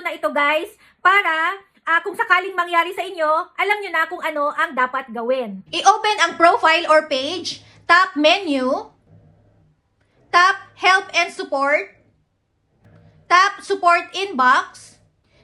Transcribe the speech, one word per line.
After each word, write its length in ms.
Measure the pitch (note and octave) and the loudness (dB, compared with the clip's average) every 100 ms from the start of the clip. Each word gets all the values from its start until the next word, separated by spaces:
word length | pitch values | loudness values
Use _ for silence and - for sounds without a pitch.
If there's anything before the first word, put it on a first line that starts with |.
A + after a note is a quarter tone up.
na 80 | F4 | 0
ito 160 | E4 D#4 | -4 -4
guys 400 | C#4 C#4+ D#4 F#4 _ _ _ | 0 0 0 -4 _ _ _
para, 560 | F4+ G4 F4+ D#4+ E4 G4 _ _ - | 2 2 2 -2 -2 -4 _ _ -2
ah, 160 | E4 | -2
kung 160 | G4 - | -2 -6
sakaling 400 | A4+ F4+ F#4 F#4 | 0 2 0 -6
mangyari 320 | F4 E4+ F4 G4+ | -2 0 -2 -4
sa 80 | F4+ | -10
inyo, 400 | F4+ D#4 D#4 F4+ | -4 0 0 -2
alam 240 | - G4 G#4 | -4 -2 -2
nyo 120 | G4 | -2
na 160 | E4 D#4+ | -4 -4
kung 120 | F4 D#4+ | -4 -6
ano 240 | D4+ C#4+ D4 | -4 -4 -2
ang 160 | D#4+ | -4
dapat 320 | B3+ B3+ B3+ C4 | -2 -2 -4 -8
gawin. 480 | A3+ A#3 C4 A#3 F#3+ - | -10 -4 -4 -4 -10 -10
I-open 460 | E4 F#4 G#4 G#4 G#4 | -2 0 2 0 0
ang 140 | E4 | -2
profile 560 | - E4 G4 D#4+ E4 E4 | 2 2 4 2 2 4
or 160 | D#4 D#4 | 2 2
page, 560 | C4+ C#4 F4 - - - _ - | -4 -4 -8 -10 -14 -18 _ 2
tap 240 | E4+ F#4 C#4+ | 4 4 2
menu, 480 | D4+ F#4 F#4 C4+ B3+ D#4+ - _ _ - _ _ _ _ _ _ _ _ _ _ _ | 2 2 0 -2 -2 -4 -6 _ _ -20 _ _ _ _ _ _ _ _ _ _ _
tap 400 | F4+ F#4 G4 - _ | 4 4 2 -8 _
help 320 | - F#4+ F#4+ E4 | 2 2 2 -2
and 160 | F4 | -2
support, 640 | - - C#4 C#4 D4+ G4 _ _ _ _ _ _ _ _ _ _ _ _ _ | -6 -6 -2 0 0 -2 _ _ _ _ _ _ _ _ _ _ _ _ _
tap 400 | _ F4 G4 G4 | _ 4 4 -2
support 480 | - G4 F4 E4+ E4+ | -6 0 4 2 0
inbox, 880 | F4 G4 D4 B3+ C#4+ F#4 - - _ _ _ _ _ | -8 -6 0 2 2 0 -14 -20 _ _ _ _ _